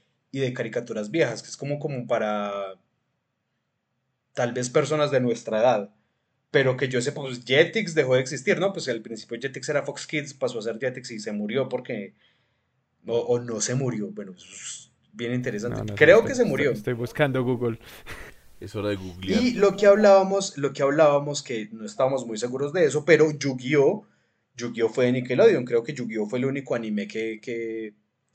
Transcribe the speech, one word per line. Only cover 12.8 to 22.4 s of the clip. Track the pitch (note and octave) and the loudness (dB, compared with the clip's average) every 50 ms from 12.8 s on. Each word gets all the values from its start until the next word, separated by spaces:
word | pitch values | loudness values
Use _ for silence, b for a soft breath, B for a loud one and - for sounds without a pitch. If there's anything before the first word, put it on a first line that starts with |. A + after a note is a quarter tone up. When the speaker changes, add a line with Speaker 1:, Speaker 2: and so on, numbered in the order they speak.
| _ _ _ _ _ | _ _ _ _ _
Speaker 1:
o, | A2 A#2 A#2 | -4 -2 -2
o | A#2+ - B2 A#2+ | 0 0 -2 -2
no | B2 A#2+ A2+ G#2+ | -2 -4 -6 -4
se | G2+ - B2 | -4 -2 -2
murió, | C3+ C#3 B2 A#2 G#2+ G#2 F#2+ | -2 -2 -2 -4 -4 -6 -8
bueno, | - - G2+ F#2+ F#2 | -8 -12 -14 -14 -16
eso | - - - - | -20 -20 -20 -20
es | - - - - - - _ _ _ _ _ _ | -18 -16 -14 -14 -16 -18 _ _ _ _ _ _
bien | G#2 A#2 A#2 B2 | -10 -6 -4 -4
interesante. | B2+ B2 C3 A2 G#2 G#2+ A#2+ A#2 G#2+ | -4 -4 -4 -6 -6 -6 -6 -6 -6
Speaker 2:
No, | G#2 | -6
no | G#2 G#2 | -8 2
sé, | |
Speaker 1:
Creo | G2 D3+ D3 F#3 A3+ | 4 6 8 8 8
Speaker 2:
estoy, | - - | 6 4
Speaker 1:
que | C4+ | 0
se | B3 A#3+ | 0 2
Speaker 2:
estoy, | F3+ | 2
Speaker 1:
murió. | C#3 C3 C#3+ C#3+ A2+ | 2 0 0 0 -2
Speaker 2:
estoy | G#2 - - B2 | -2 -4 -6 -4
buscando | A2+ A#2+ A#2+ - - D3+ C#3 B2+ C3 B2+ | -4 -6 -8 -2 0 0 0 2 0 0
Google. | B2 B2+ A#2 A#2+ A#2+ A2+ - B B B B B B B B B B B B B B - - | 0 0 0 0 -2 -4 -4 B B B B B B B B B B B B B B -20 -16
Speaker 3:
Es | - G2+ - | -16 -10 -8
hora | G#2+ G2+ G#2 | -4 -2 -2
de | G#2 | -4
googlear. | G2 F#2 F#2 F2 F2+ F#2+ - G3 A3 B3+ | -4 -6 -12 -12 -10 -4 0 2 2 2
Speaker 1:
Y | B3 - | 2 2
lo | F3+ G3+ G3 F#3+ | 4 4 4 4
que | F#3+ G#3 | 6 8
hablábamos, | G3+ G3+ G#3 G#3+ G#3 G3 G3 F#3+ F#3 G3 G3 F#3+ - - D3 | 8 8 8 10 8 8 8 8 4 2 0 -2 -4 -6 -2
lo | C#3 C#3 C3+ | -4 -2 0
que | C#3 C#3+ | 0 0
hablábamos, | C#3 C#3+ D3+ D#3+ D3 C#3+ C#3+ D3 C#3+ D3 C#3 - | 2 6 6 6 6 6 4 0 -2 -6 -8 -6
que | - B2+ A2 G#2+ G#2 A2+ | -6 -6 -6 -6 -8 -12
no | A2+ G#2+ | -14 -14
estábamos | G#2+ - - C3 C3 C#3 C3 B2 | -14 -2 0 0 2 2 -2 -4
muy | A2+ A2 | -4 -6
seguros | G#2+ | -6